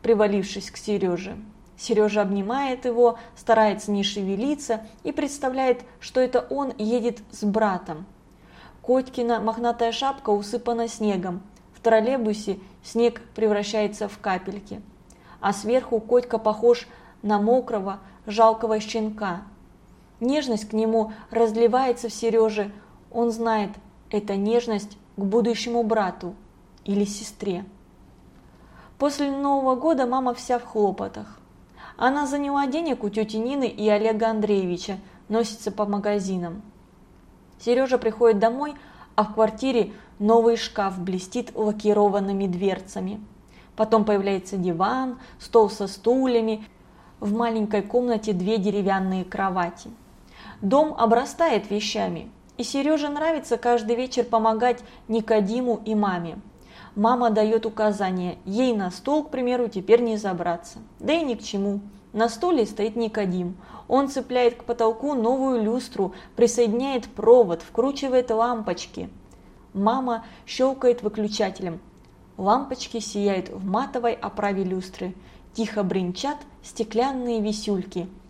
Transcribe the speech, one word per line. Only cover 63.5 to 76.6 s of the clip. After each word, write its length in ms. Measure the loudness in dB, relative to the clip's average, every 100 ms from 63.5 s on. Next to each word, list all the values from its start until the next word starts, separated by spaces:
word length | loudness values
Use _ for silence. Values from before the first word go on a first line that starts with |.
| -8 -16 -20 0
Он 220 | 0 2
цепляет 480 | -4 -2 2 2 2
к 80 | -8
потолку 500 | 0 0 0 -2 0
новую 480 | 0 2 2 0
люстру, 500 | 0 -2 -4 -4 -4 -4 -12 2
присоединяет 720 | 2 4 2 2 -2 -4 -6
провод, 560 | 0 8 8 8 0
вкручивает 680 | -4 0 0 0 2 2 2
лампочки. 800 | 0 0 0 -4 -6 -8 -12 -12 -16 -20 -20 -20 -20 -10
Мама 520 | 0 2 2 -2 -4 -6 -20 -12
щёлкает 560 | 0 0 4 2 2
выключателем. 800 | -2 -4 -4 -2 -4 -2 -8 -10 -16 -20 -20 -20 -20 -4
Лампочки 640 | 2 2 0 -8 -8 -8
сияют 500 | -6 -2 0 0 -4
в 160 | -8 -2
матовой 480 | -2 -2 -2 -2
оправе 520 | -2 -6 -4 -2 -2 -2
люстры. 500 | -4 -8 -10 -10 -10 -20 -20 -14
Тихо 300 | -6 -4 -2
бренчат 520 | 0 0 -2 -4 -6 -6 -12 -20